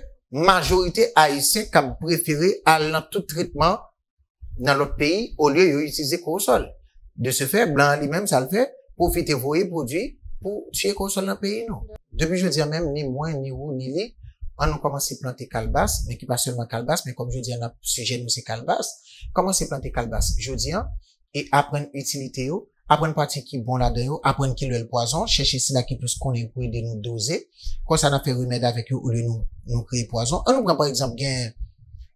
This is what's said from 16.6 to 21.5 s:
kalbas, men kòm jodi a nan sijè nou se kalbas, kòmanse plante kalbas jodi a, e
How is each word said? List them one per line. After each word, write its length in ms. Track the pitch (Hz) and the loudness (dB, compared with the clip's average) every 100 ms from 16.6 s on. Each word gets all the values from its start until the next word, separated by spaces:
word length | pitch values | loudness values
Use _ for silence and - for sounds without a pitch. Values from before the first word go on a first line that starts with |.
| 117 | -4
kalbas, 300 | 117 123 165 135 | -4 0 -2 -2
men 80 | 123 | -8
kòm 160 | 123 | -6
jodi 240 | 127 117 120 | -6 -6 -6
a 20 | |
nan 140 | 117 - | -8 -8
sijè 380 | - - 117 123 | -6 -4 -2 -4
nou 100 | 120 | -2
se 120 | 117 - | -4 -4
kalbas, 440 | 110 131 - - - - - - - | -6 -2 -2 -2 -10 -20 -16 -6 0
kòmanse 320 | 180 190 156 | 2 2 0
plante 200 | 139 135 123 | -4 -4 -4
kalbas 340 | 117 110 - - | -2 0 2 0
jodi 320 | 127 127 123 175 | -2 -4 -2 -2
a, 100 | 262 - _ _ _ 147 | -4 -10 _ _ _ -8
e 80 | - | 0